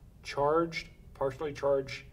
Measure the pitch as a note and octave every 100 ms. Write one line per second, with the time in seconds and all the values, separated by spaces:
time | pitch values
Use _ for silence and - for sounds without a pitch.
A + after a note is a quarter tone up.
0 | - - - - C#3+ D#3+ E3+ E3 - -
1 | - - C#3 B2+ D#3 B2 C#3+ C#3 C3+ -
2 | -